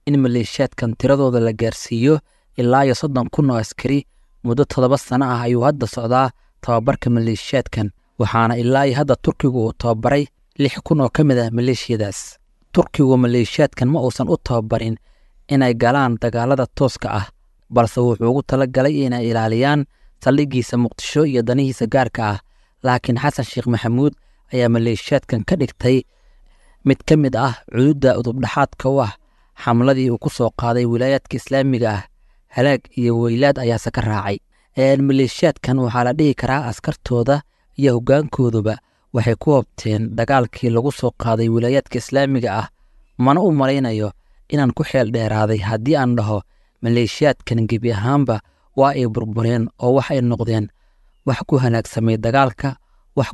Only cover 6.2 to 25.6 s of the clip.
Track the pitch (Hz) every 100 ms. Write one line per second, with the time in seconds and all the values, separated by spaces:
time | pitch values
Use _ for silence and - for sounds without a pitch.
6.2 | 135 - _ _ - 117 117 - 120 117
7.2 | 113 107 - 135 - 113 104 - _ -
8.2 | 113 113 113 120 120 135 139 127 147 120
9.2 | - - 139 123 113 - 120 110 123 143
10.2 | 143 _ _ - 139 - - 156 127 -
11.2 | 151 123 117 117 123 120 - 110 101 -
12.2 | - - _ _ _ 180 - - 131 127
13.2 | 123 123 113 - 147 - 123 151 123 -
14.2 | 131 165 - 117 110 113 117 110 _ _
15.2 | _ _ - 139 127 117 120 139 127 117
16.2 | 120 117 120 135 120 - 131 - 104 104
17.2 | 101 _ _ _ _ 117 117 - 120 110
18.2 | 117 135 - 135 131 131 139 147 135 123
19.2 | 117 113 113 113 139 147 135 _ - _
20.2 | 135 143 147 127 117 120 117 - - 147
21.2 | 156 127 117 127 135 123 110 135 123 -
22.2 | 107 101 - _ _ _ 127 123 - 120
23.2 | 147 - 120 - 123 117 117 120 147 -
24.2 | _ _ _ 127 120 117 117 110 - 139
25.2 | - 117 - 185